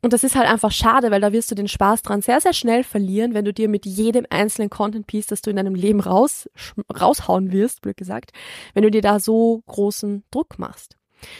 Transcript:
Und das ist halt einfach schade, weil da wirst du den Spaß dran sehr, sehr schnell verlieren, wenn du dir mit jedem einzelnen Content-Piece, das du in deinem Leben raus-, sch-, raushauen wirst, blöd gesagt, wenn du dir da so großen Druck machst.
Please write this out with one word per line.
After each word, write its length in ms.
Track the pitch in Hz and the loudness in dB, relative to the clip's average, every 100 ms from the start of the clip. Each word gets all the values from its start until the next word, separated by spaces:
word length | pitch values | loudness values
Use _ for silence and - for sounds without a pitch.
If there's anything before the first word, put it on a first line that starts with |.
Und 100 | 240 | 0
das 120 | 226 | 2
ist 100 | 269 | 0
halt 140 | 262 240 | 2 2
einfach 240 | 226 214 | 2 0
schade, 380 | - 233 240 240 | 0 2 4 4
weil 100 | 202 | 2
da 120 | 208 | 2
wirst 180 | 220 - | 0 -2
du 40 | |
den 140 | 202 202 | -4 -6
Spaß 340 | - 196 226 | 0 2 2
dran 200 | - 202 | 0 -4
sehr, 180 | 202 254 | 2 2
sehr 120 | 370 | 2
schnell 300 | - 240 226 | 0 0 0
verlieren, 520 | 254 214 196 196 233 | 0 -2 -2 0 -2
wenn 100 | 214 | -2
du 80 | 208 | -2
dir 160 | 202 220 | -2 -2
mit 180 | 208 208 | -2 -4
jedem 400 | 190 220 240 - | -2 0 0 0
einzelnen 380 | - 208 - 208 | 0 -2 -2 -4
Content-Piece, 580 | - 208 214 208 214 208 | -2 -4 -4 -6 -6 -6
das 160 | 202 | -6
du 80 | - | -4
in 60 | 196 | -2
deinem 200 | 196 190 | -2 0
Leben 240 | 196 208 | 2 2
raus-, 500 | 185 185 277 - - - | 2 4 4 0 -14 -18
sch-, 180 | - - - - | -16 -12 -10 0
raushauen 520 | - 294 - 185 190 | 2 2 0 0 0
wirst, 300 | 190 226 - | 0 0 -2
blöd 140 | 202 202 | -10 -10
gesagt, 360 | 185 214 - - - - - | -10 -10 -12 -20 -18 -18 -6
wenn 80 | - | 2
du 80 | 214 | 4
dir 120 | 214 | 4
da 180 | 208 208 | 2 2
so 420 | 196 220 226 226 - | 2 2 4 2 -4
großen 580 | - 202 208 208 202 - | -2 -2 -2 -6 -8 -8
Druck 280 | 240 330 - | -6 -6 -8
machst. 380 | - - - _ _ _ - - | -14 -14 -20 _ _ _ -20 -20